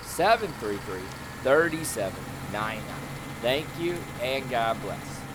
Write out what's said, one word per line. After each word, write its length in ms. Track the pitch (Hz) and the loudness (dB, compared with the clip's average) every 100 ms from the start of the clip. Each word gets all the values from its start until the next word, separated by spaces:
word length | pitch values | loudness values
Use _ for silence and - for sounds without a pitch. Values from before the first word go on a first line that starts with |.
seven 480 | - - 180 233 208 135 | -8 2 6 6 4 -4
three 180 | 110 101 | -2 -2
three, 200 | 104 92 95 - - - | -4 -6 -6 -8 -10 -2
thirty 400 | 127 147 170 160 156 | 6 8 8 2 -2
seven 360 | 110 95 - - - - | 0 -2 -4 -8 -8 -4
nine 300 | 104 107 110 104 | -2 -2 -2 -6
nine. 220 | - - - - - | -8 -8 -8 -8 -2
Thank 260 | 117 139 151 151 | 2 2 0 -2
you, 180 | 170 175 - - | -2 -2 -6 -4
and 280 | 123 135 135 | -2 -2 0
God 320 | 120 113 110 | 2 2 0
bless. 420 | 101 85 - - - | -2 -6 -8 -8 -10